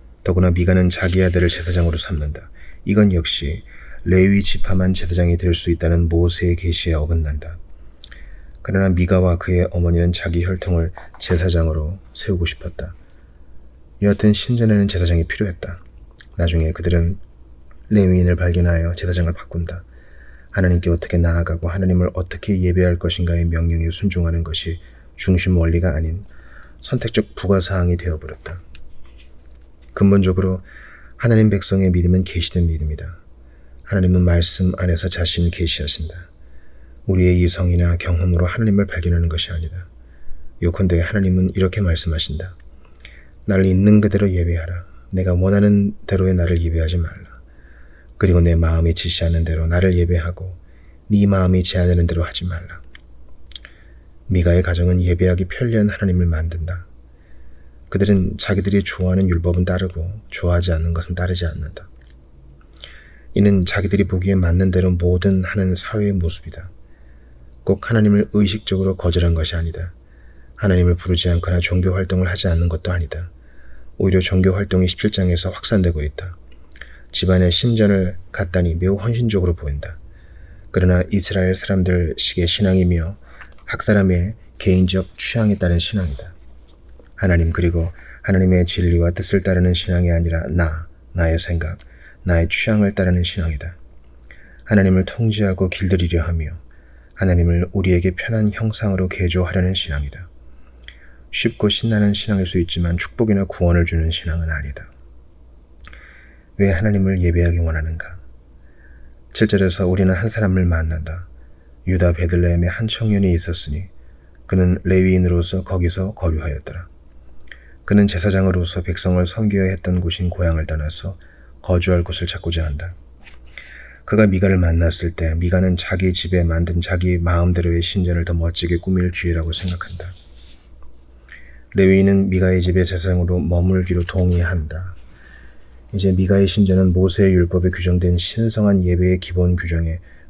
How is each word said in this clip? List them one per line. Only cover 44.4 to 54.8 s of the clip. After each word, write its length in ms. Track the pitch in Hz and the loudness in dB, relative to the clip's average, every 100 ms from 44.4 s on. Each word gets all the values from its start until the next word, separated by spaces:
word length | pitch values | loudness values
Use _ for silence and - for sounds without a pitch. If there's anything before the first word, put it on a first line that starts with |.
| 85 85 82 87 - - - | 0 -2 -4 -8 -12 -20 -8
내가 220 | 92 92 | -2 0
원하는 640 | 87 95 101 104 101 101 - - | 2 2 4 4 4 2 -4 -4
대로의 280 | 95 92 | 0 2
나를 260 | 90 87 87 | 2 2 0
예배하지 380 | 82 80 80 87 | 0 0 0 0
말라. 420 | 80 - - - - - - - - - - - | -4 -6 -20 -20 -20 -20 -20 -20 -20 -20 -18 -2
그리고 220 | 90 85 | 2 4
내 160 | 85 85 | 4 4
마음이 380 | 82 82 82 | 2 2 0
지시하는 500 | 82 87 - 85 82 | 0 -4 -2 0 0
대로 220 | 82 80 82 | 0 -2 0
나를 300 | 85 92 90 | 2 2 2
예배하고 600 | 85 87 82 - 92 90 - - - - - | 2 0 -2 -8 -12 -14 -20 -20 -20 -14 0
네 200 | 104 101 | 2 4
마음이 360 | 98 92 92 | 4 4 2
제안하는 440 | 87 92 87 87 85 | 0 0 2 2 2
대로 180 | 85 | 0
하지 200 | 85 - | -4 -4
말라. 380 | 90 85 85 - - - - - - - - - - - - - - - - | -6 -8 -10 -16 -18 -20 -20 -20 -20 -18 -16 -16 -18 -20 -20 -20 -20 -16 -2
미가의 360 | 92 87 87 | 0 2 2
가정은 380 | 90 85 | 2 0